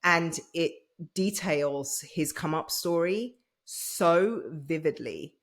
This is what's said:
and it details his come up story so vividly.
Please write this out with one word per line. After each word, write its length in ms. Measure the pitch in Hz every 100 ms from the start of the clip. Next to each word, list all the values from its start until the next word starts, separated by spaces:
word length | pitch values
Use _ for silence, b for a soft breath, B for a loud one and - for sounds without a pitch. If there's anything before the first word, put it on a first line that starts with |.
and 360 | 180 170 170 160 -
it 200 | 170 165 - _ _ 170
details 880 | - 190 208 185 151 143 139 139 -
his 300 | - - 147
come 220 | - 165
up 180 | 156 160
story 640 | - 175 170 170 196 240 247 _ _ _
so 760 | - - - 180 170 190 226 -
vividly. 880 | 156 139 160 160 147 - 82 78 _